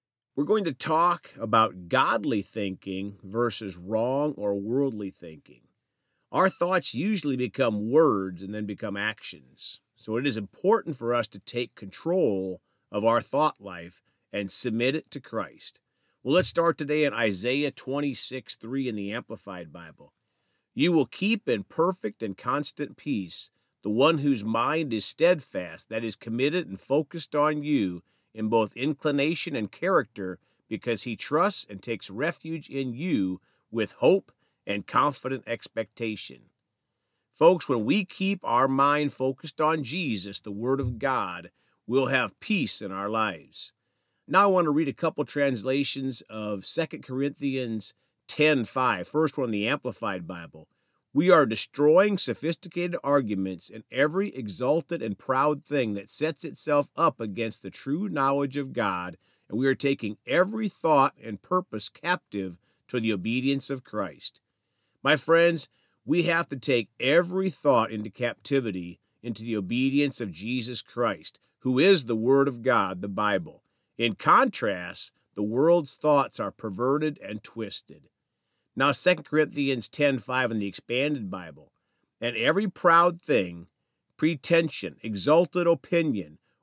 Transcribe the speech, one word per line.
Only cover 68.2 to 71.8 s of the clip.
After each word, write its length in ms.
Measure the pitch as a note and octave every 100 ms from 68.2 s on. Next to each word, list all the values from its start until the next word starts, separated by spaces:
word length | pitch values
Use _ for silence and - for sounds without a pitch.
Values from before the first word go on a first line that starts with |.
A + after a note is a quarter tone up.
| A#2+ - - C#3 A#2 F#2 F2 F2+ _ _
into 180 | A#2+ G#2+
the 160 | A#2 G#2+
obedience 640 | F#2 A#2+ C3+ C#3+ C#3+ -
of 80 | A2
Jesus 520 | D#2+ G#2+ B2+ A2+ A#2+
Christ, 560 | - A#2+ A#2 E2+ - - _ _
who 180 | C3
is 260 | B2+